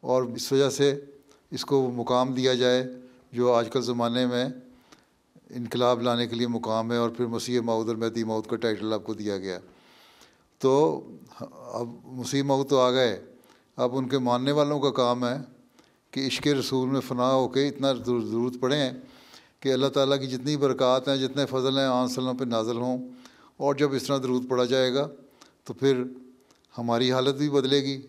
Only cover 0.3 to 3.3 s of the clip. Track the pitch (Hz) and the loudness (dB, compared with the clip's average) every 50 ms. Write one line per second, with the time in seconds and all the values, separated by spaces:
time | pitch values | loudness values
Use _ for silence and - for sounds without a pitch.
0.3 | 117 120 - - 135 135 139 135 123 135 143 143 135 143 - - - - _ _ | -6 -8 -4 0 2 2 2 2 2 2 2 2 2 0 -6 -16 -20 -20 _ _
1.3 | - _ _ _ - 127 - - 143 139 131 127 123 120 117 120 123 123 127 131 | -20 _ _ _ -10 -10 -4 0 2 2 2 0 -2 -4 -2 2 2 2 2 2
2.3 | 131 127 127 131 131 123 127 123 123 127 127 127 - - - - - - _ _ | 0 0 2 2 2 4 4 4 4 2 0 -2 -10 -14 -18 -20 -20 -20 _ _